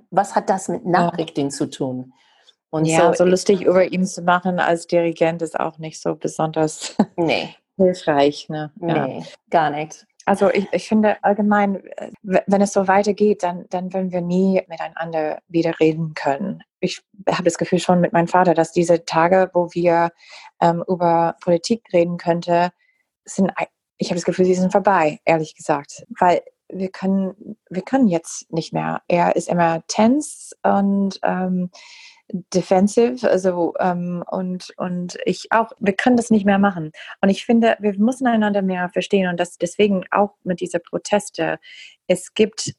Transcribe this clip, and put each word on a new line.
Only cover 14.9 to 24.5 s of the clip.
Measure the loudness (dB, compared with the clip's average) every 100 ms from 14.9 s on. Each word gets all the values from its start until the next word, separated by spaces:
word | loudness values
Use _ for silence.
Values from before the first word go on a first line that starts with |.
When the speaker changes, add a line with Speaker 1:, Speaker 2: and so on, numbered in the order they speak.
| -8 -6 -4 -4 -6 _
Speaker 2:
wieder | -2 0 2
reden | 0 2 -6
können. | -4 -4 -2 -4 -8 -14 _
Ich | -6 -6 _ _ -4
habe | 0
das | 0 -2
Gefühl | -2 -2
schon | 2 2
mit | 4
meinem | 2 2
Vater, | 4 4
dass | 4 2
diese | 0 2 2 0
Tage, | 0 4 4 2
wo | 0 -2
wir, | 0 2 2 0 _ -20 -20 -20 _
ähm, | 0 0 -2
über | 0 2 2 0 -2
Politik | 0 0 0 -4 _
reden | 2 2 -2
könnte, | -2 -2 0 0 0 _ _ _ _ _
sind | -14 -2 -2 0
ei-, | -10 _ _ _
ich | -6
habe | -4
das |
Gefühl, | -4 0
sie | 2